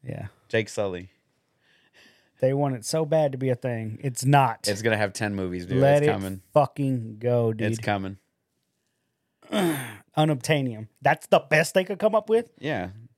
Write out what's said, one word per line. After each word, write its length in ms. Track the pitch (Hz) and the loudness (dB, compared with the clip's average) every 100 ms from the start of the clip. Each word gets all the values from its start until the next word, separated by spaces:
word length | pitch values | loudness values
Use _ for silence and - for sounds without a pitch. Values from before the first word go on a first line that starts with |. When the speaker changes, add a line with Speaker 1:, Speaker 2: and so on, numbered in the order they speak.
Speaker 1:
Yeah. 260 | 127 - 104 _ _ | -10 -10 -12 _ _
Speaker 2:
Jake 200 | 113 107 | -2 -2
Sully. 400 | - 101 90 92 _ _ _ _ _ _ _ _ _ _ _ _ _ | -4 -4 -6 -12 _ _ _ _ _ _ _ _ _ _ _ _ _
Speaker 1:
They 120 | 131 | 0
want 220 | 139 143 | 2 0
it 100 | 123 | -2
so 220 | 104 160 156 | -4 -2 0
bad 260 | 160 147 | 2 0
to 60 | 135 | 0
be 100 | 131 | -2
a 60 | |
thing. 440 | 123 127 117 113 107 | -2 -4 -6 -6 -6
It's 200 | 139 117 | -6 -2
not. 460 | 127 143 131 113 - | 4 6 4 -2 -6
Speaker 2:
It's 140 | 104 | -2
gonna 160 | 113 107 | 0 0
have 160 | 104 | 0
ten 200 | - 107 | -2 -4
movies, 300 | 101 92 90 | -2 -4 -6
dude. 140 | 87 127 | -2 2
Speaker 1:
Let 240 | 139 143 | 4 4
Speaker 2:
It's 60 | 147 | 2
Speaker 1:
it 40 | |
Speaker 2:
coming. 300 | 101 98 95 _ | -2 -6 -10 _
Speaker 1:
fucking 640 | 151 139 - 135 127 110 107 | 0 0 -2 -2 -2 -6 -4
go, 360 | 123 120 117 | 0 2 2
dude. 120 | 110 110 | 0 -2
Speaker 2:
It's 60 | 110 | -2
coming. 380 | 110 101 95 98 _ _ _ _ _ _ _ _ _ _ _ _ - | -2 -2 -4 -10 _ _ _ _ _ _ _ _ _ _ _ _ -4
Speaker 1:
<clears throat> 0 | |
Unobtainium. 1400 | 214 180 147 123 110 _ - 156 143 - 151 131 110 110 _ | 0 0 -2 -8 -14 _ 0 2 0 0 0 0 -6 -12 _
That's 260 | 139 160 - | 0 0 4
the 100 | 175 | 2
best 340 | 147 156 160 | 4 2 4
they 100 | 190 | 0
could 140 | 185 190 | 0 0
come 160 | 208 | 2
up 140 | 214 214 | 2 2
with? 220 | 226 233 _ | 0 0 _
Speaker 2:
Yeah. 320 | 143 123 90 104 117 | -6 -4 -6 -10 -20